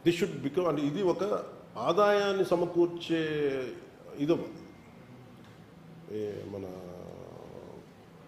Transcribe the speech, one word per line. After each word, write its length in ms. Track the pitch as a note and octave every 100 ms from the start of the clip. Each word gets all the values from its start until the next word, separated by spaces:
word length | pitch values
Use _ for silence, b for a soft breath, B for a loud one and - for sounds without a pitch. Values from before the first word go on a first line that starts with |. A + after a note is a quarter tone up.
| E3+
this 180 | E3+
should 200 | F#3+ C#3+
become, 240 | C#3 F3+ E3+
అంటే, 140 | D3+
ఇది 200 | D3 F#3
ఒక 420 | F3+ D#3+ G3+ G3+ - - - -
ఆదాయాన్ని 680 | C3+ F3+ G#3 G3+ G3+ F#3+
సమకూర్చే 840 | F3+ F3 E3+ E3+ E3+ E3+ - E3 D#3 D3+ C#3+ C3+ B2 - - - - -
ఇదవ్వ-, 360 | D3 D#3+ - - - - - - - - - - - - - - - - -
ఏ, 300 | G#2+ G#2 G2
మన 200 | G2 G2+ F#2+ F#2 F2+ F2+ - - G1+ - - G1+ G1+ - - - - -